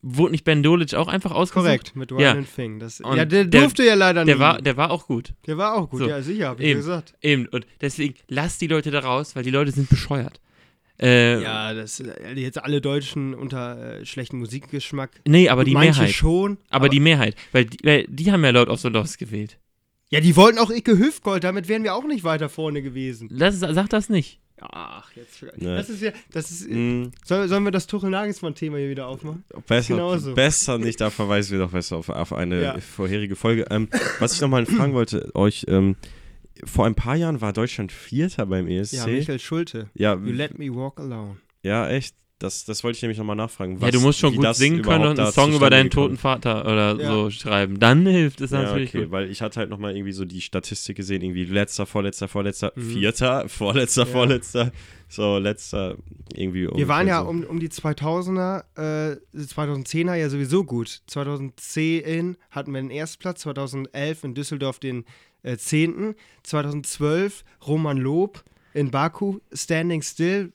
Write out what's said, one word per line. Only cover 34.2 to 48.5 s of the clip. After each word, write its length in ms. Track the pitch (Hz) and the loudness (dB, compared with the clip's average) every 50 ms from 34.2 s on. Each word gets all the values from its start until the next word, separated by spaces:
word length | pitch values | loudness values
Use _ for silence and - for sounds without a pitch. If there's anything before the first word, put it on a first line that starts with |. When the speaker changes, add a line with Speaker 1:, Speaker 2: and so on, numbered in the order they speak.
| 113 123 - | -2 -2 0
Speaker 3:
ich 80 | - | 0
nochmal 240 | 147 139 131 127 117 | 0 2 2 2 2
fragen 280 | - 180 233 - 139 139 | 2 2 2 2 2 2
wollte, 340 | 123 113 - - 98 - - - | 2 0 0 -2 -6 -6 -4 0
euch, 300 | - 98 104 104 - - - | 2 2 2 2 0 -2 2
ähm, 280 | 92 95 95 98 95 - - - - - - - - - - - - - - | 4 4 4 4 2 -2 -6 -20 -20 -20 -20 -20 -20 -20 -20 -20 -20 -18 -16
vor 220 | - - - 110 113 | -4 0 2 2 2
ein 80 | 107 | 2
paar 200 | - - 117 131 | 0 -2 0 0
Jahren 240 | 160 170 165 156 127 | 0 0 0 -2 -2
war 140 | 110 104 98 | -2 -4 -2
Deutschland 380 | 107 113 123 - - 107 92 | -2 -2 -2 -4 -8 -8 -10
Vierter 560 | - - - - - 131 160 185 - - 107 98 | -10 -16 -16 -6 -2 -2 -2 -2 -2 -4 -4 -2
beim 200 | 92 92 92 85 | -2 -2 -2 -2
E 120 | 90 90 | -2 -4
S 100 | 101 104 | -4 -4
C. 60 | - 131 | -6 -6
Speaker 2:
Ja, 80 | 120 | -4
Michael 320 | 117 117 135 147 156 143 127 | -2 -2 -2 -2 -4 -6 -8
Schulte. 540 | - - 160 160 170 160 - 117 110 101 _ | -6 -6 -4 -4 -4 -6 -8 -14 -14 -14 _
Speaker 3:
Ja. 220 | - 98 104 101 | 0 2 2 2
Speaker 2:
You 160 | 90 98 110 120 | 0 -2 -6 -4
let 240 | 123 147 151 - - | -4 -6 -6 -8 -10
me 160 | 147 139 123 | -10 -8 -8
walk 260 | 120 131 135 - - | -6 -8 -8 -10 -10
alone. 380 | 147 135 120 113 107 101 98 95 _ _ _ _ | -12 -12 -10 -10 -12 -14 -14 -16 _ _ _ _
Speaker 3:
Ja, 260 | _ 95 101 113 113 69 | _ -2 -2 -2 -2 -2
echt? 280 | 101 139 131 - _ _ _ _ _ _ | -2 -4 -4 -6 _ _ _ _ _ _
Das, 260 | - 95 - - - | -10 -8 -8 -8 -10
das 180 | - 110 - - | -10 -10 -6 -4
wollte 140 | 120 117 - | -6 -6 -4
ich 40 | |
nämlich 160 | - 117 110 107 | -6 -6 -6 -4
nochmal 180 | 107 104 104 | -4 -6 -4
nachfragen. 400 | 104 110 113 - - 98 92 92 92 | -4 -6 -8 -6 -8 -8 -8 -6 -2
Speaker 1:
Ja, 40 | |
Speaker 3:
Was, 100 | - 120 | 0 2
Speaker 1:
du 80 | 123 123 | 4 4
musst 200 | 123 139 147 - | 4 4 4 4
schon 120 | - 151 | 2 0
Speaker 3:
wie 40 | 127 107 | 2 4
Speaker 1:
gut 80 | 143 | 2
Speaker 3:
das 140 | 113 117 123 | 2 2 4
Speaker 1:
singen 240 | 135 143 165 165 - | 2 2 2 2 2
können 180 | 107 - 160 | 2 2 4
Speaker 3:
überhaupt 160 | 156 151 151 139 | 4 2 2 2
Speaker 1:
und 20 | |
einen 60 | 107 | 0
Speaker 3:
da 60 | 107 | 2
Speaker 1:
Song 140 | - - 139 147 | 4 4 4 4
über 40 | 151 | 6
Speaker 3:
zustande 220 | 147 139 135 131 | 6 6 6 8
Speaker 1:
deinen 140 | 131 135 127 | 6 6 4
Speaker 3:
gekommen 160 | - 143 143 139 | 2 2 2 0
Speaker 1:
toten 80 | 135 127 | 0 -2
Vater 420 | - 139 131 120 - 120 110 107 - | 0 0 0 0 0 -2 -2 0 0
oder 300 | - 107 107 104 104 104 107 | 0 2 2 4 2 0 0
Speaker 2:
Ja. 120 | - 110 | -2 0
Speaker 1:
so 180 | 110 107 104 104 | 0 0 0 -2
schreiben. 480 | 104 - - 110 104 101 101 95 98 101 | -4 -6 -4 -2 0 0 2 0 2 6
Dann 260 | 113 117 127 151 180 | 6 8 8 8 6
hilft 360 | 190 185 180 165 147 135 - | 6 6 4 4 2 0 -4
es 100 | 135 127 | -8 -4